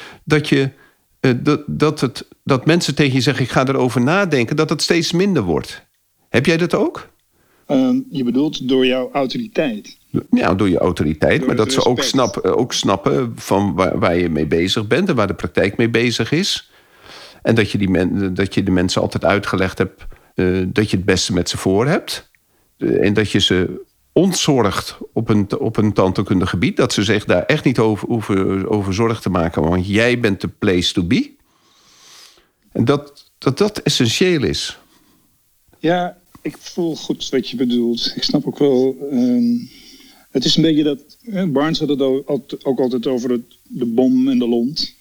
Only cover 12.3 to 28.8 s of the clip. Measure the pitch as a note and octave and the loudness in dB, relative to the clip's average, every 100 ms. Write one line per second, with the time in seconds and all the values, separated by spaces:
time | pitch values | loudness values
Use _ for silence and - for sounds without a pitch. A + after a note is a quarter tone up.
12.3 | - F#2 F#2 B2 - - G2 - C#3+ A#2+ | 0 0 0 0 -2 0 0 0 0 -2
13.3 | A2+ - G2 G2+ F#2 F#2 - F#2 E2+ F2 | -6 -2 0 0 0 0 0 0 2 0
14.3 | D#2 D#2 E2 F#2 A#2 G#2+ D3+ F#3+ C3 G2 | 0 0 0 0 -2 0 0 0 0 -2
15.3 | - - - F#2+ - A#2 A#2 A#2+ A2+ A2+ | -2 -4 0 0 0 0 2 0 -2 -2
16.3 | D3+ G3+ - - _ _ _ - - - | -2 -2 -4 -10 _ _ _ -20 -20 -20
17.3 | - - A#2 G2 G2+ F#2+ F2+ F#2 G2+ F#2+ | -6 0 2 2 0 0 2 0 0 -2
18.3 | F#2 G2 - F#2+ F2+ F2+ - F2 - E2 | -2 -2 -2 0 2 2 0 -2 0 0
19.3 | G2+ - F#2 F#2+ - F#2+ - - - _ | 0 0 -2 -2 -2 -4 -6 -18 -18 _
20.3 | - F#2 F#2 F#2 G#2 A2 G2 G2 F2+ - | -2 0 0 -2 -2 0 0 0 0 0
21.3 | F2+ F2 - - F#2+ C3 G#3+ - - - | -2 -2 -2 0 2 2 -2 -4 -12 -14
22.3 | _ _ _ _ - - - G2+ G#2 G#2 | _ _ _ _ -6 0 2 2 2 0
23.3 | G#2 - F#2 E2 D2 - _ _ - F#3+ | 2 2 2 0 -6 -16 _ _ 2 2
24.3 | - - C3 G2+ - - - - - A2+ | 2 0 2 2 -2 -8 -12 -8 -4 0
25.3 | G#2 F#2+ - A2+ - G#2+ G2+ F#2+ F#2 G2 | 0 0 -2 -4 0 0 2 2 2 0
26.3 | F#2+ F#2 F2+ - - A#2+ - G2+ G#2 - | 0 0 0 0 0 0 0 0 0 2
27.3 | F2+ - D3+ D#3 B2 A2 G2+ - A#2 G#2+ | 0 2 0 0 2 2 0 -2 -4 0
28.3 | G2 G2 G2 F2+ G#2 | 0 0 0 0 -2